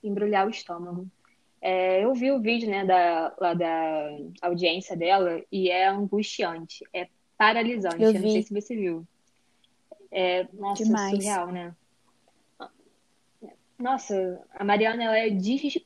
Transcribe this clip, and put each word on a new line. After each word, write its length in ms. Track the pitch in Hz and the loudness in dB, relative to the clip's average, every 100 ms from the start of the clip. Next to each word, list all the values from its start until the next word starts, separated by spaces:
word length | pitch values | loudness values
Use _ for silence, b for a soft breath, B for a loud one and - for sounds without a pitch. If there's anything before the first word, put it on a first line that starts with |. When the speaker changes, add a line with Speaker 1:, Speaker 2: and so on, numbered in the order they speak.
Speaker 1:
embrulhar 420 | 214 196 208 196 202 | -6 -2 2 2 2
o 40 | |
estômago. 580 | 226 - 175 175 180 185 - _ _ _ _ | -2 -10 -10 -8 -10 -10 -16 _ _ _ _
É, 420 | 185 185 185 185 | -2 0 2 2
eu 100 | 226 | 2
vi 180 | 254 262 | 2 2
o 100 | 269 | 2
vídeo, 280 | 214 233 220 | 0 0 0
né, 140 | 196 | 0
da, 500 | 190 185 175 165 160 - | 4 4 4 2 -2 -2
lá 140 | 175 | -2
da 560 | 170 165 165 160 156 151 147 160 180 | 0 0 0 -2 -2 -6 -10 -14 -6
audiência 560 | 175 175 175 175 - 175 | -4 0 0 0 -4 -4
dela 440 | 170 196 180 165 - | 2 4 2 -2 -6
e 200 | 190 185 | -2 2
é 180 | 180 190 | 4 2
angustiante, 960 | 202 202 208 208 - 180 165 165 - - | 2 0 -2 -2 -4 -4 -6 -12 -18 -12
é 160 | - 180 _ _ - | -10 -10 _ _ 2
paralisante. 680 | 220 226 226 233 190 170 | 2 4 0 -2 -2 4
Speaker 2:
Eu 60 | 220 | 4
Speaker 1:
Eu 40 | |
não 80 | 208 | 4
Speaker 2:
vi. 100 | 208 | 2
Speaker 1:
sei 100 | 214 | 2
se 100 | 214 | 0
você 220 | 202 208 226 | -6 -6 -4
viu. 320 | 185 165 170 _ _ _ _ _ _ _ - - - | -2 -4 -10 _ _ _ _ _ _ _ -20 -20 -8
É, 340 | 190 180 180 185 | -2 0 0 -2
nossa, 300 | 196 202 202 | -6 -6 0
Speaker 2:
Demais. 320 | 220 220 196 202 | 2 2 0 -2
Speaker 1:
surreal, 320 | 196 196 175 | 0 -2 -4
né? 260 | 180 175 170 _ _ _ _ _ _ _ - - _ _ _ _ _ _ _ - _ _ - | -6 -10 -16 _ _ _ _ _ _ _ -20 -20 _ _ _ _ _ _ _ -20 _ _ -6
Nossa, 600 | 247 262 - 196 185 180 - | -2 -2 -2 -2 -2 -6 -12
a 100 | - | -4
Mariana, 420 | 202 208 220 240 226 | 2 4 2 0 0
ela 120 | 220 | 2
é 120 | 226 | 2
des-, 540 | 190 196 269 294 - | 0 0 0 -2 -4